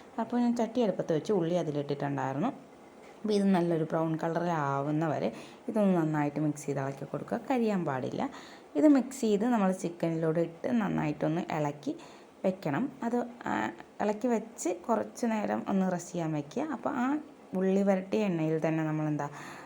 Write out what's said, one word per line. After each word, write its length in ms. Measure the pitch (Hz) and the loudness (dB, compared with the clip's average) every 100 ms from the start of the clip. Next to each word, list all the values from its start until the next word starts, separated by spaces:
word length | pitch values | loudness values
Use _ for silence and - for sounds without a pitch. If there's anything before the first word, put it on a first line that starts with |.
| - - | -10 -8
അപ്പോൾ 180 | 226 240 | -2 0
ഞാൻ 160 | 240 233 | 2 2
ചട്ടി 260 | 226 247 | 0 2
അടുപ്പത്ത് 320 | 220 185 - | 2 2 0
വെച്ച് 200 | 156 156 | 0 2
ഉള്ളി 200 | 202 165 | 2 2
അതിലിട്ടിട്ടുണ്ടായിരുന്നു. 1200 | 175 156 147 143 143 143 139 131 135 226 - - - - - - - | 0 0 -2 -2 -2 -2 -2 -2 0 -2 -4 -12 -20 -20 -20 -20 -6
അപ്പോൾ 120 | 208 | 0
ഇത് 100 | 208 | 2
നല്ലൊരു 400 | 196 185 170 165 | 4 4 4 2
ബ്രൗൺ 340 | 160 165 160 160 | 0 0 0 0
കളറിലാവുന്ന 880 | 165 165 175 165 139 139 143 151 165 | 0 0 0 0 0 0 0 0 0
വരെ 240 | 135 165 - - - - | 0 -2 -4 -12 -12 -4
ഇതൊന്ന് 300 | 220 196 180 | 2 4 4
നന്നായിട്ട് 420 | 156 156 147 147 | 2 2 0 0
മിക്സ് 260 | 151 147 - | 0 -2 -4
ചെയ്ത് 140 | 139 | -4
ഇളക്കി 260 | 135 139 147 | -4 -6 -6
കൊടുക്കുക. 340 | 147 - 208 - | -6 -4 -4 0
കരിയാൻ 340 | 254 226 196 156 | 0 2 2 0
പാടില്ല. 440 | 131 127 - - - - - - 294 | -2 -2 -4 -4 -6 -16 -20 -6 4
ഇത് 120 | 302 | 6
മിക്സ് 340 | 277 - - | 6 4 -2
ചെയ്ത് 240 | 220 202 240 | 2 2 4
നമ്മൾ 260 | 233 190 | 4 4
ചിക്കനിലൂടെ 680 | 190 170 - 165 160 165 165 | 2 -4 -2 -2 0 2 2
ഇട്ട് 260 | 165 165 - 240 | 0 -4 -2 0
നന്നായിട്ടൊന്ന് 600 | 190 156 151 147 156 165 - 160 | 2 0 0 0 0 0 -2 -2
ഇളക്കി 380 | 147 147 - 339 - - - - 196 | -2 -4 -8 -8 -12 -20 -20 -4 -2
വെക്കണം. 460 | 190 160 139 277 - | -2 -2 0 -2 -4
അത്, 220 | 233 240 240 - - | -2 -2 -2 -6 -4
ആ, 260 | - 208 - - - | -2 -2 -6 -14 -2
ഇളക്കി 260 | 208 214 247 | -2 0 0
വെച്ച് 420 | 226 - - 330 359 - | 0 -2 -6 -4 -4 0
കുറച്ച് 360 | 220 208 - 240 | 0 0 -2 -2
നേരം 400 | 220 202 214 214 | 0 0 -2 0
ഒന്ന് 220 | 196 190 | 2 2
റെസ്റ്റ് 220 | 180 - | 0 -4
ചെയ്യാൻ 200 | 175 160 | -4 -2
വെക്കുക. 300 | 151 143 240 | -2 -4 -4
അപ്പോൾ 260 | 311 254 - | -4 -2 -2
ആ 280 | - 254 302 - - - | 0 0 -2 -4 -18 -8
ഉള്ളി 300 | 185 190 196 | 0 2 4
വരട്ടിയ 420 | 196 190 190 214 208 | 4 2 0 0 0
എണ്ണയിൽ 420 | 165 156 160 160 | 0 0 2 0
തന്നെ 160 | 160 | 0
നമ്മളെന്താ 460 | 156 156 151 147 143 - - - | 0 0 0 -2 -4 -8 -14 -16